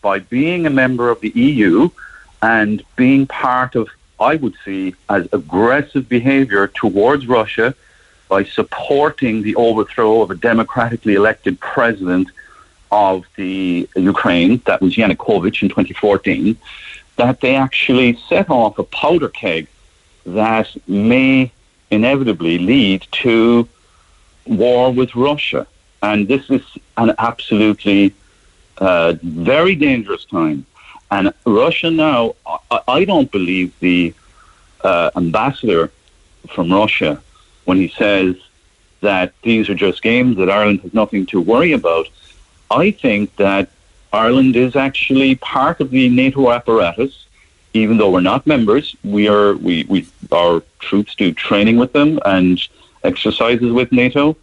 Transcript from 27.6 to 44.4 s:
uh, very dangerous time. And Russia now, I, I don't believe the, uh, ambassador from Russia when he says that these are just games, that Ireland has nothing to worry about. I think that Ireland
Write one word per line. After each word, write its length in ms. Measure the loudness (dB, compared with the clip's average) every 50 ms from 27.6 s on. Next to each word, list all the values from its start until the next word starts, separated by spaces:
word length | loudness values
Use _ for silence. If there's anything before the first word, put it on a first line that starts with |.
| 2 2 0 0 -2 0 2 4 2 2 0 _ _ _ _ _ _ _ _ _ _ _ _ -4
uh, 340 | -2 0 2 2 2 0 0 -2 -6
very 520 | -10 -8 -4 -2 0 2 2 2 0 0
dangerous 500 | 0 0 0 0 -2 -4 -6 -10 -10 -10
time. 400 | _ -4 -2 -2 -2 -2 -4 -8 _ _ _ -20 -20 -20 -20 _ _
And 240 | -4 0 0 -2 -2 _ _
Russia 440 | 0 2 2 2 2 0 -2 -4 -2
now, 460 | 0 0 0 0 2 0 -2 -2 -4 _ _ -12 -12 -12 _ _
I, 120 | -6 -4 -2
I 200 | 0 0 0 0
don't 260 | 2 2 0 0 0
believe 420 | -2 -4 -4 -2 -2 -4 -4 -4 -6 _
the, 340 | -2 0 2 2 0 -2 -4 _ _ _ _ _ _ _ _ _ _ _ _ _
uh, 300 | -2 0 0 2 0 -2 -2
ambassador 760 | -2 -4 -2 -2 0 -2 -2 -4 -4 -2 0 0 0 0 -2 _ _ _ _ _ _ _ _ _ _ _ -14 -8
from 160 | -6 -4 0
Russia 520 | 0 0 0 0 -2 -2 -2 -4 -4 -6 -10 _ _ _ _ _ _ _ _
when 140 | -2 0 0
he 100 | 0 -2
says 480 | -2 -2 0 0 2 2 0 0 -2 -4 -12 _ _ _ _ _ _ _ _ _ _ _
that 320 | -2 -2 0 0 -2 -4 _ _ -4
these 260 | -2 0 0 0 -2
are 60 | -2
just 260 | -2 0 -2 -2 -2
games, 340 | -2 -2 0 2 2 0 0
that 140 | 0 0 0
Ireland 320 | 2 2 2 2 0 -2
has 120 | -4 -4 -2
nothing 320 | -2 -2 0 -2 -4 -4 -2
to 120 | -2 -2
worry 320 | 0 2 2 2 2 2
about. 380 | 0 0 0 0 0 0 -2 -6 _ _ -20 -20 -20 _ _ _ _ _ _ _
I 220 | 0 0 2 0
think 420 | 0 0 -2 -2 0 0 -2 -4 _ -2
that 320 | 0 0 0 -2 -4 -6 _ _ _ _ _ _ _ _ -2
Ireland 420 | 0 2 2 4 4